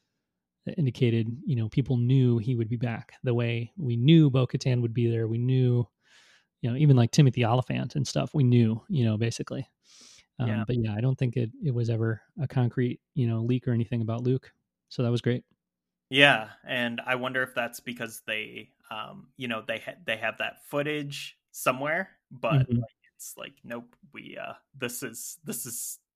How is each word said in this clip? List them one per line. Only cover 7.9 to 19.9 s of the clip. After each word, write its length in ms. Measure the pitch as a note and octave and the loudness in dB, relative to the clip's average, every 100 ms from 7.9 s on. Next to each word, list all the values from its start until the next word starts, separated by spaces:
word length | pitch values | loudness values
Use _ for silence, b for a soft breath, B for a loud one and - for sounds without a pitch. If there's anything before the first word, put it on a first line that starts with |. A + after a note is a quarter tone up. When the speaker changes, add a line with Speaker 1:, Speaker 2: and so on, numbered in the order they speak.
| D3+ | -4
Speaker 1:
and 120 | C3 | -2
stuff, 260 | D3 C3+ | -2 -2
we 100 | D#3 | 2
knew, 400 | B2 A#2+ A2+ A2+ - | 4 6 6 2 -4
you 160 | E3 A2+ | 0 0
know, 120 | G#2+ | 2
basically. 520 | A#2 - - B2+ - _ b b b b b - | -2 -4 -8 -8 -12 _ b b b b b -6
Um, 100 | A#2 | -4
Speaker 2:
Yeah. 160 | G#2+ A2 | -2 -2
Speaker 1:
but 120 | B2 | -2
yeah, 160 | A2 G#2 | -2 -2
I 60 | |
don't 160 | B2+ C3 | -2 0
think 200 | C3 A#2+ | -2 -2
it, 140 | A#2 C#4 | -4 -4
it 80 | E3+ | -4
was 160 | A#2+ A#2 | -2 -2
ever 320 | A2+ A2+ A2 _ - | 0 0 -2 _ -8
a 60 | C3+ | -4
concrete, 540 | C3 A#2+ - B2 - _ - | 0 0 0 -2 -4 _ -2
you 120 | A#2+ | 0
know, 140 | A2+ | 0
leak 260 | A#2 B2+ - | 0 -2 0
or 60 | |
anything 280 | A#2 A2 A#2 | -2 -2 -4
about 220 | A2 A2+ | -4 -2
Luke. 300 | B2 C3 - _ _ _ _ | -2 -2 -4 _ _ _ _
So 140 | - | -4
that 80 | A#2+ | 0
was 100 | A#2+ | 0
great. 240 | A#2+ B2 - _ _ _ _ _ - | 0 -2 -4 _ _ _ _ _ -2
Speaker 2:
Yeah, 420 | C3 C#3+ A#2 G#2+ - | 6 6 6 0 -14
and 380 | - C3 A#2+ A#2+ B2 | -8 -4 -4 -4 -4
I 100 | B2+ | -4
wonder 280 | B2+ B2+ | -2 -4
if 100 | B2+ | -4
that's 260 | B2+ A#2 - | -4 -6 -8
because 420 | - A#2+ A2+ - | -12 -10 -10 -12
they, 500 | - G#2+ A2 A2+ G#2+ _ - | -8 -6 -6 -14 -20 _ -16
um, 420 | A2 A2 G2+ F#2+ - | -14 -12 -16 -20 -12
you 100 | B2+ | -8
know, 140 | A2 G#2 | -8 -6
they 120 | A2 | -8
ha-, 140 | - | -8